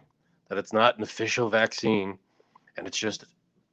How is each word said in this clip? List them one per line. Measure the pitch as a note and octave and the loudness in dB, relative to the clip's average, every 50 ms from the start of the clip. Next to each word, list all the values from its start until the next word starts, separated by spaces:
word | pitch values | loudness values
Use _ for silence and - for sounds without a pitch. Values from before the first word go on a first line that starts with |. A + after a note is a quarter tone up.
| _ _ _ _ _ _ _ _ _ - | _ _ _ _ _ _ _ _ _ -8
that | G2 F#2+ | -6 -6
it's | F#2+ - G#2 | -4 0 2
not | G#2+ A2+ A#2+ - A2 | 4 6 6 4 2
an | G#2+ | -2
official | - - - A2+ A2 - B2 A#2+ A2 | -8 -6 -4 -4 -2 0 0 0 2
vaccine | G#2 A2 A2+ A2 - - - A2+ A2 G#2 F#2+ G2 F#2+ - _ _ _ _ _ _ _ _ _ _ _ | 2 2 2 0 0 -2 0 0 2 0 0 -4 -8 -12 _ _ _ _ _ _ _ _ _ _ _
and | - - | -14 -12
it's | G2 - - | -8 -6 -4
just | A2 G#2+ G2+ - - - _ _ _ _ _ _ _ _ | -4 -4 -4 -6 -10 -20 _ _ _ _ _ _ _ _